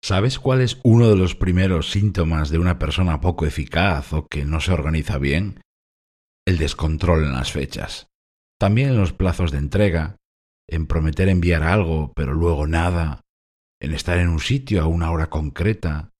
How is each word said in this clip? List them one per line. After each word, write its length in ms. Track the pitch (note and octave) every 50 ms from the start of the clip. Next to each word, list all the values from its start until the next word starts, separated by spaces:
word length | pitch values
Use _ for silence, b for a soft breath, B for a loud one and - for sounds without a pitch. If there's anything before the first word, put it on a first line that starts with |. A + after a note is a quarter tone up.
| -
¿Sabes 320 | - G2+ F#2 G2+ B2+ C3 -
cuál 220 | - C3 B2+ C3
es 180 | B2+ A#2 - - -
uno 240 | B2 A2 A#2 A#2+ A2+
de 80 | G#2+
los 180 | F#2+ F#2 F2+ -
primeros 560 | - - F#2 F2+ F2+ F#2+ F#2+ F#2 E2 D#2 -
síntomas 580 | - G2+ G2+ G#2+ F2+ F#2+ F2 D#2+ E2 D#2 D#2 C#2+
de 120 | D2 D#2+
una 180 | E2+ F2+ F2 -
persona 420 | - C#2+ D2 - F#2+ F2+ D#2+ D2+
poco 240 | - F2+ E2 - D#2+
eficaz 680 | D2+ - - D2 - - D#2 F2+ G2+ F2 C#2 C#2+ - -
o 160 | D2+ C#2+ -
que 160 | - D2+ C#2
no 160 | D2 D#2 E2
se 100 | - -
organiza 480 | F#2+ D#2+ C#2+ D2+ D#2+ D#2+ D2+ - G#2 C#2
bien? 420 | C2+ C#2 C#2 E2 G2 G#2 F#2+ - - _ _ _ _ _ _ _ _ _ _ _ _ _ _ _ _
El 120 | - F#2 D#2+
descontrol 640 | D#2 C#2+ - - D2+ D#2+ D#2+ D#2 D2+ F2 E2+ D#2+ D#2
en 80 | D2 C2
las 180 | B1+ C2+ -
fechas. 560 | - D2+ C2+ C2+ - - - - - - - _ _ _ _ _ _ _ _ _ _
También 340 | _ - G2 G#2 A#2 C3+ C#3
en 80 | C3 A2+
los 140 | G2 E2 C#2+
plazos 380 | - F#2+ F#2 E2+ - F#2 E2
de 80 | C#2 C#2+
entrega, 560 | C#2+ C#2+ - F#2+ G#2 G2+ D#2+ D#2+ D#2+ E2 G2 _ _ _ _ _ _ _ _ _ _ -
en 180 | E2 E2 D#2+
prometer 420 | - - E2+ D#2 D#2+ D2+ - F#2 G2
enviar 360 | F#2 F2+ E2+ F2 F2 D#2+ D2+
algo, 480 | D#2+ F2+ G#2+ G2 E2 D#2+ D#2 D2+ C#2 -
pero 200 | - D2+ C2 C#2
luego 340 | D#2 E2+ E2+ E2 C#2+ D2+ D2+
nada, 540 | D#2+ E2 E2 F2 F2+ E2+ E2 D#2 C#2+ - _ _ _ _ _ _ _ _ _ _ _ _ -
en 100 | C#2+ D#2
estar 240 | D2+ - - F2 F2
en 100 | F2 E2+
un 100 | E2 D#2
sitio 420 | - - A#2 - C2 - G#2 F#2
a 60 | D#2
una 240 | D#2+ E2 E2+ E2 E2
hora 180 | E2 E2 D#2 -
concreta 840 | - E2+ D2+ D2 C2+ - F2 G#2 G#2+ - - E2+ D2+ D2+ D2+ - _ _